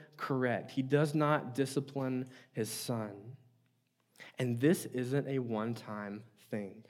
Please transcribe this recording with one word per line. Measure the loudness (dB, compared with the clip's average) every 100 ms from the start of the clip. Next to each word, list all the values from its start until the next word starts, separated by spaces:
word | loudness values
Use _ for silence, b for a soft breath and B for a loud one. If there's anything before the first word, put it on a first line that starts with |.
| B -10
correct. | -2 2 2 2 0
He | -4
does | 2 4 4
not | 4 4 4 2
discipline | -2 0 0 -2 -4 -2 -2 -4 B B
his | -4 -4
son. | -4 -4 -2 -4 -8 -14 -16 _ _ _ _ _ _ _ _ B -2
And | 0 4
this | 6 4 2
isn't | -4 0 0 0
a | -2
one-time | 0 0 0 -4 -6 -8 -6 -8 -12 _ -8
thing. | -6 -6 -10 -20